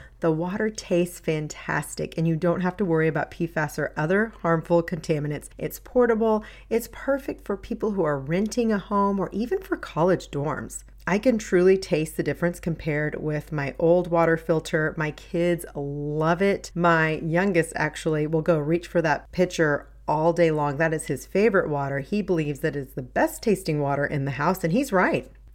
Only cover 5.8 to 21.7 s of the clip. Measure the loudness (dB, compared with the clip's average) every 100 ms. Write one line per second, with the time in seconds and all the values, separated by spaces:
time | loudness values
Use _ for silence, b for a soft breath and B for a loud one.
5.8 | -2 2 4 4 2 0 -2 B B -4
6.8 | -4 -8 -2 -2 -2 -10 -8 -8 -6 -4
7.8 | -2 0 0 -2 -2 -2 0 0 0 0
8.8 | 0 0 2 0 -2 -4 -2 -4 -4 -6
9.8 | -4 0 2 2 -2 -6 -4 -6 -8 -12
10.8 | -18 -12 -2 0 2 0 2 4 6 4
11.8 | 2 -2 -2 -2 -4 0 -2 -2 -6 -4
12.8 | -2 -2 -2 -4 -4 -4 -4 -6 -6 0
13.8 | 4 4 4 4 4 2 2 0 2 0
14.8 | 0 -2 -4 -4 -6 0 0 0 -4 -8
15.8 | -6 -6 -4 0 0 2 2 0 -4 0
16.8 | 4 4 2 0 0 2 2 2 0 -2
17.8 | -4 -2 -2 0 0 0 2 2 2 -2
18.8 | 0 0 2 0 -2 0 0 2 2 2
19.8 | -2 -12 -2 2 2 4 4 4 0 0
20.8 | 0 0 -4 -6 -2 2 4 4 2